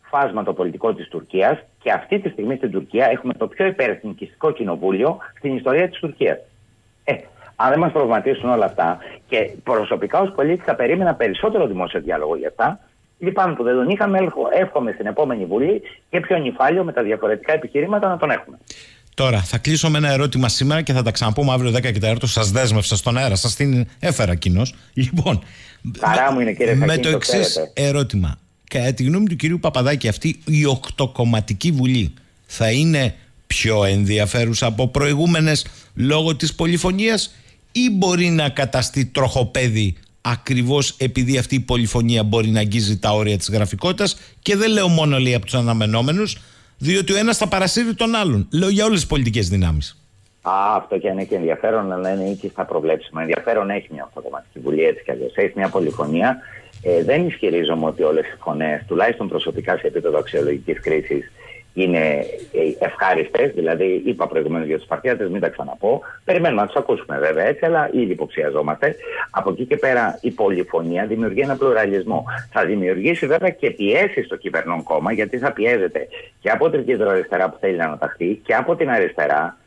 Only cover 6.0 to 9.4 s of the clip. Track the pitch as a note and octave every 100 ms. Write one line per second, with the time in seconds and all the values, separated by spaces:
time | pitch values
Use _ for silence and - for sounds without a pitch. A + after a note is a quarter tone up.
6 | D#3 - A2 - - _ _ _ _ _
7 | - C3 - - - - C3 D3+ E3+ D#3
8 | B2+ A2 A#2+ C3+ B2 A#2 F#2+ - E2+ -
9 | - - _ A#2